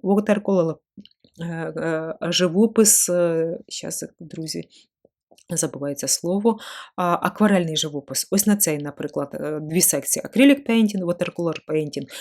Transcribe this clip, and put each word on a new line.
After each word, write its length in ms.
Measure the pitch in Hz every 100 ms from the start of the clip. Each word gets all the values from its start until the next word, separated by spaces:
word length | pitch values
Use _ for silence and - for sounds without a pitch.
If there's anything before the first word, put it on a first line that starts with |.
watercolor, 720 | 185 202 208 208 208 196 165 156 _ - - _ _ -
е, 40 | 170
е, 840 | 165 160 160 160 160 160 - 170
живопис, 800 | 175 180 170 220 226 214 - -
е, 480 | 175 175 165 165 170 -
щас, 360 | - 165 165 160 -
друзі, 500 | 160 - 156 165 165 _ _ _ _ _ _ _ - 165
забувається 500 | 151 135 143 139 139
слово, 500 | - 170 196 226 214 - - - -
а, 220 | 180 175
акварельний 560 | 180 - 214 196 165 156
живопис. 500 | 156 147 - - -
Ось 160 | 196 208
на 80 | 202
цей, 220 | 170 147
наприклад, 520 | 147 - 147 151 143
е, 260 | - 147 151
дві 200 | 151 165
секції. 440 | - 143 - - -
Acrylic 440 | 208 277 277 -
painting, 360 | 226 214 202 175
watercolor 500 | 175 170 - 170 - -
painting. 360 | 156 151 143 135 -